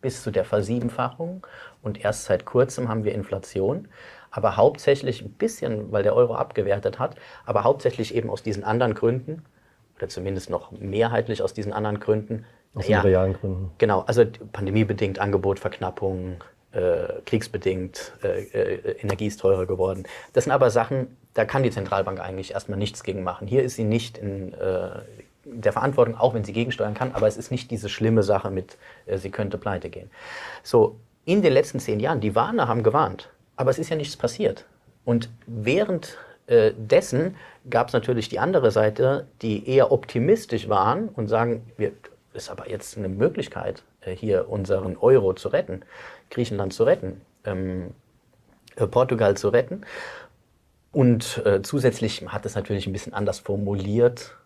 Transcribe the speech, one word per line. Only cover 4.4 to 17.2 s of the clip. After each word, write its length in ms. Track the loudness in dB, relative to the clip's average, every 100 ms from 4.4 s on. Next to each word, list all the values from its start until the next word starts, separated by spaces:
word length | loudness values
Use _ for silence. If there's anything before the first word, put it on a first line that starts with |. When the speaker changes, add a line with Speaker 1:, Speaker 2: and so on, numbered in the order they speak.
| -2 4
Speaker 1:
hauptsächlich 680 | 4 4 2 2 0 -6
ein 80 | -10
bisschen, 600 | -4 -4 -2 -6 -4 -2
weil 120 | 0
der 120 | 2 4
Euro 200 | 2 2
abgewertet 640 | -4 -2 0 0 -2 -2
hat, 160 | -6 -6 -20 -20 -2
aber 180 | 0
hauptsächlich 520 | 2 2 0 -2 -4 -2
eben 140 | -4
aus 140 | -6
diesen 200 | -4 -4
anderen 300 | 0 2 2
Gründen, 500 | 2 0 0 -6 -12 -14 _ _ _ _ _
oder 120 | -10
zumindest 420 | -6 -6 -6 -4
noch 200 | -6 -6
mehrheitlich 720 | -12 -6 0 2 0 -2 -2
aus 140 | -4 -4
diesen 180 | -6
anderen 260 | -4 -4 -4
Gründen. 460 | 0 0 0 -8 -10 _ _ -8
Speaker 2:
Aus 120 | 0
Speaker 1:
Ja, 120 | 4
Speaker 2:
den 80 | 6
realen 260 | 4 4
Gründen. 380 | 0 -4 -4 -8 0
Speaker 1:
genau, 220 | 2 2
also 220 | 2 4 4 2 -16
pandemiebedingt 640 | -8 0 2 2 0 -2 0
Angebotverknappung, 1200 | 0 2 0 -2 -4 -6 -8 -4 -4 -4 -8 -10 -16 _ _
äh, 500 | -2 0 0 -2 -8